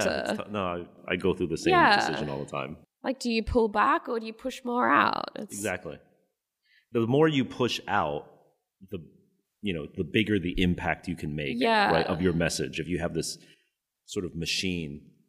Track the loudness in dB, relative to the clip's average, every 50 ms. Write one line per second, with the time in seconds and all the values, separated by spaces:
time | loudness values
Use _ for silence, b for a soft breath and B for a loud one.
0 | 4 2 0 0 -2 -2 -4 -4 -6 -6 -4 -4 -2 -2 -4 -6 -8 -10 -16 -14
1 | -4 -2 -2 2 2 2 2 2 0 -2 -2 0 2 4 6 6 8 6 6 4
2 | 4 2 0 -2 -4 -4 -6 -6 -6 -6 -6 -6 -6 -6 -10 -14 -18 _ _ _
3 | -6 -6 -6 -4 -4 -2 0 0 0 0 2 2 2 2 2 2 2 2 2 0
4 | -2 -4 -6 -6 -6 -8 -10 -10 -8 -8 -8 -8 -6 -4 0 2 2 4 4 6
5 | 4 4 2 0 -4 -6 -8 -10 -12 -10 -8 -6 -4 -4 -4 -4 -6 -10 -14 -14
6 | -16 _ _ _ _ _ _ _ _ _ _ _ b b b b b b 0 0
7 | 2 2 4 4 4 6 4 2 0 -2 0 0 0 0 0 -2 -4 0 0 2
8 | 2 0 -2 -4 -6 -10 -16 _ _ _ _ _ _ _ _ _ -16 -12 -12 -12
9 | -12 -14 -20 _ _ _ _ _ _ _ _ _ -6 -6 -4 -4 -6 -8 -6 -6
10 | -6 0 2 2 2 4 2 0 0 -2 0 2 2 2 2 2 0 -2 -2 -2
11 | -4 -6 -6 -6 -6 -6 -6 -4 -4 -4 -2 0 0 2 2 2 2 4 2 2
12 | 2 0 0 2 2 2 2 2 2 0 0 -2 -4 -6 -6 -6 -6 -4 -4 -2
13 | -2 -2 -2 -4 -4 -4 -8 b b b b b b b b _ _ _ _ _
14 | _ -12 -8 -8 -6 -6 -6 -6 -4 -4 -2 -2 -2 -2 -2 -2 -4 -6 -10 -12
15 | -16 -20 _ _ _